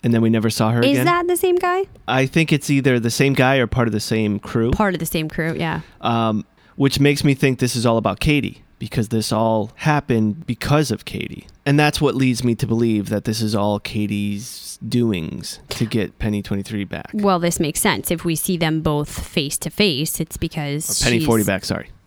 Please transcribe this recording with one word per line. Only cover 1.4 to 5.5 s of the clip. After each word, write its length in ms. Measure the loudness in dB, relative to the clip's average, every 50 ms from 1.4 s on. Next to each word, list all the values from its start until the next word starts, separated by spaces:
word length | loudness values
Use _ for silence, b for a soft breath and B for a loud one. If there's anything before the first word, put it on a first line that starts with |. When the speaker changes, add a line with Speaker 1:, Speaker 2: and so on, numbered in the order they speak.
| 2 2 2
Speaker 2:
guy? 280 | 2 2 2 0 0 -2 -4 -8 -16 -6 -2
Speaker 1:
I 180 | 0 0 0
think 260 | 2 2 0 2 2 2
it's 160 | 0 2 2
either 300 | 0 2 4 4 2 2
the 120 | 2 0 0
same 220 | 2 2 2 4
guy 240 | 4 4 4 4 4
or 100 | 2 2
part 180 | 2 0 2
of 60 | 2 0
the 80 | -2
same 400 | -2 0 0 0 2 0 0 -2
crew. 320 | -4 -2 -2 0 2 2 2
Speaker 2:
Part 220 | 2 0 0 0
of 40 | -2
the 80 | -6
same 220 | -4 -2 -4 -4 -4
crew, 260 | -4 -4 -4 -4